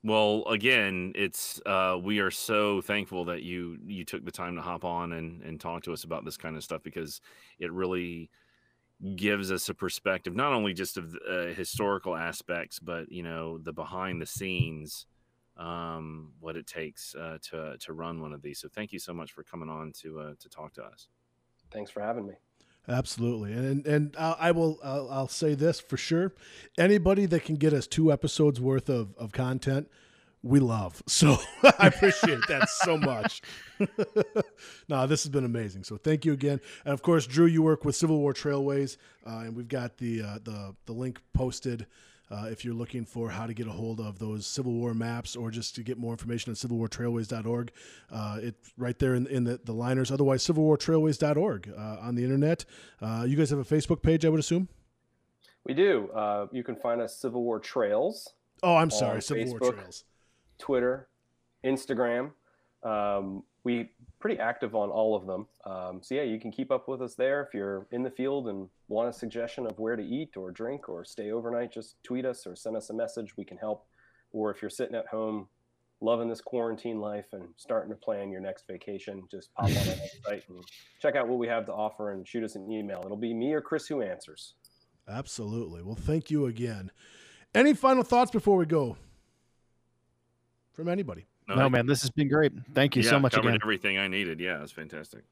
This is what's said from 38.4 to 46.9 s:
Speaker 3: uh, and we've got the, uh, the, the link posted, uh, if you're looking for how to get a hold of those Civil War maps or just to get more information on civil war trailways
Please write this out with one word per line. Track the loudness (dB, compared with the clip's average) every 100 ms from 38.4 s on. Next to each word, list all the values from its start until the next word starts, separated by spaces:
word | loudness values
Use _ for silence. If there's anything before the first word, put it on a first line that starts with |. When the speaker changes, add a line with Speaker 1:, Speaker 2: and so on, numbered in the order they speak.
| -2 0 0 0 -2 -6 -20 _ -14
Speaker 3:
uh, | -10
and | -10 -10
we've | -6
got | -4 -6 _
the, | -4 -2
uh, | -4 -8
the, | -10 -10 -12 -14 -12
the |
link | -8 -6 -8 _
posted, | 0 0 -2 -6 -6 -8 _ -20 _ _
uh, | -10 -8
if | -8
you're | -6
looking | -6 -6 -6
for | -8 -6 -6
how | -6 -6
to |
get | -6 -6
a |
hold | -6 -6 -6
of | -8 -6
those | -6 -6 -6
Civil | -4 -2
War | 0 0
maps | 0 -2 -4 -6 -6
or | -6
just | -6 -8 -8
to |
get | -6 -4
more | -4
information | -6 -4 -4 -4
on | -6
civil | -2 0
war |
trailways | -2